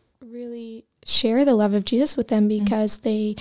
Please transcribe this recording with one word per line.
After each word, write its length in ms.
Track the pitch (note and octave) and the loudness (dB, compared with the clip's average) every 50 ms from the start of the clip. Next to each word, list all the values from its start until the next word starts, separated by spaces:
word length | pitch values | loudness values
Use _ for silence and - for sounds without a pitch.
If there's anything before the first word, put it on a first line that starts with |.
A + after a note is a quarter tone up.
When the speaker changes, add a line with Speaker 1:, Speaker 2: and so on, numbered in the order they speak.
| _ _ _ _ | _ _ _ _
Speaker 1:
really 640 | B3+ A3+ A#3 A#3+ A#3+ A#3+ A#3+ A#3 A3+ A3+ A3+ A3+ - _ _ _ _ | -20 -18 -14 -14 -12 -12 -12 -12 -12 -14 -16 -18 -20 _ _ _ _
share 400 | - - - - A3 A3+ C4 C#4+ | -2 -2 0 2 2 2 4 4
the 80 | C#4 A#3+ | 4 4
love 180 | G#3+ G#3 G3+ | 4 4 2
of 120 | G3+ G#3 F#3+ | 2 0 0
Jesus 280 | - A#3+ A#3+ C#4+ D4 - | 0 0 0 0 0 -2
with 120 | C4+ A3+ - | -4 -2 0
them 160 | A3+ G#3+ G#3 G#3 | 2 2 2 2
Speaker 2:
Mm. 160 | G#3+ G#3 G3+ | 2 0 0
Speaker 1:
because 340 | G3+ A3 G#3+ G#3+ G#3 - - | 0 0 0 0 -2 -2 -4
they 360 | - A3+ G#3+ G#3+ G#3+ G#3+ G#3 - | -2 -4 -2 -2 -2 -4 -6 -8